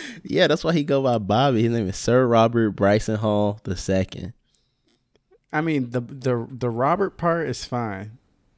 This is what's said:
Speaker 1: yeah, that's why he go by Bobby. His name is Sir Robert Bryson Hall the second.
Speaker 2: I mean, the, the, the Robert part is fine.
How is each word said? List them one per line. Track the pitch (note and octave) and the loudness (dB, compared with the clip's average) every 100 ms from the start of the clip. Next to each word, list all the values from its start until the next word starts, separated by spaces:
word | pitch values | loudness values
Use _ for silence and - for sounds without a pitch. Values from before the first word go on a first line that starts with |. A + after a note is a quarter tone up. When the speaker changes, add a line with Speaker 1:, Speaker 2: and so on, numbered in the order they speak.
| - - | -14 -14
Speaker 1:
yeah, | - F3 E3 | -4 2 2
that's | D#3+ | 2
why | D#3+ | 0
he | E3 | 0
go | C#3+ C#3 | 2 2
by | C3+ A#2 | 2 0
Bobby. | G2 G#2+ C#3 A#2 | 2 2 4 2
His | A#2 | 2
name | A#2 F#2+ | 0 -2
is | - | -2
Sir | - B2 B2+ | 2 2 4
Robert | A2+ A#2 A#2+ A2 | 4 4 4 0
Bryson | F#2+ G2+ G#2+ - G#2 | 2 4 4 2 -2
Hall | A2 G#2 G#2 G#2 | 0 2 0 -2
the | - F#2+ | -6 -6
second. | - F#2+ F#2 - - - _ _ _ _ _ _ _ _ _ _ _ | -2 -2 -2 -6 -12 -14 _ _ _ _ _ _ _ _ _ _ _
Speaker 2:
I | D#3 | -4
mean, | D#3+ D3 A#2+ | -2 -2 -2
the, | B2 | -6
the, | A#2+ C#3+ B2+ A#2+ A#2 | -8 -6 -2 -2 -4
the | B2+ B2 | -6 -4
Robert | A#2 C#3 F3+ G3 - | -2 0 0 -2 -2
part | E3+ E3 C#3+ | -2 -2 -4
is | B2 | -6
fine. | - B2 A2+ F#2+ G#2 A2+ _ _ _ | -6 -6 -4 -8 -12 -16 _ _ _